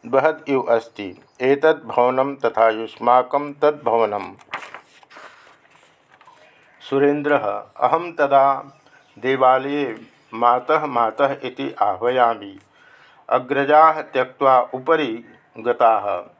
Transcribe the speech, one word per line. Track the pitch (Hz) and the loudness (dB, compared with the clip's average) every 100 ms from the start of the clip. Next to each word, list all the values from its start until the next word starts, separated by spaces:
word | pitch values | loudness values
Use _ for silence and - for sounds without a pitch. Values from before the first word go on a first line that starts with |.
बहत् | 117 135 151 147 - | 0 0 0 -2 -4
इव | 135 | -2
अस्ति। | 120 113 113 - 98 90 _ _ | 0 -2 -2 -14 -14 -14 _ _
एतद् | 127 139 156 151 117 | 0 2 2 0 -2
भवनं | 123 123 131 139 | 0 2 2 -2
तथा | 135 117 107 113 | -2 -2 2 2
युष्माकं | 110 110 - 120 123 127 143 147 | 0 -10 -4 2 2 2 -4 -6
तद् | 143 151 147 | 0 0 0
भवनम्।" | 117 117 110 104 92 98 _ - - - _ _ _ - - - _ _ _ _ _ _ _ _ - _ _ _ _ _ - | -2 0 0 -2 -10 -16 _ -16 -16 -20 _ _ _ -20 -20 -20 _ _ _ _ _ _ _ _ -20 _ _ _ _ _ -4
सुरेन्द्रः, | 139 143 147 147 139 107 104 - - | 2 2 2 0 0 0 -6 -10 -2
"अहं | 127 160 175 | 0 0 -4
तदा | 165 139 139 139 135 139 _ _ _ _ - | -4 2 4 4 0 -8 _ _ _ _ -8
देवालये | 123 131 127 131 139 143 135 110 113 _ _ | -4 2 2 2 0 -4 -6 -8 -18 _ _
मातः, | 113 120 123 123 156 | -2 0 0 0 -2
मातः | 147 120 113 110 139 - | 0 -2 -2 0 -2 -2
इति | 131 127 139 - | -10 -8 -10 -2
आह्वयामि।" | 101 92 117 127 120 110 101 95 _ _ _ _ _ _ - | -2 0 -2 2 2 0 -10 -20 _ _ _ _ _ _ -4
अग्रजाः | 127 127 139 139 151 160 156 | -4 -2 -2 4 6 6 2
त्यक्त्वा | - 131 131 - 135 127 | -4 -4 -4 0 4 4
उपरि | 120 127 131 160 135 110 - - _ 113 | 2 -8 0 0 0 -6 -14 -20 _ -8
गताः। | 113 117 117 107 101 90 87 | -4 2 2 2 -2 -6 -8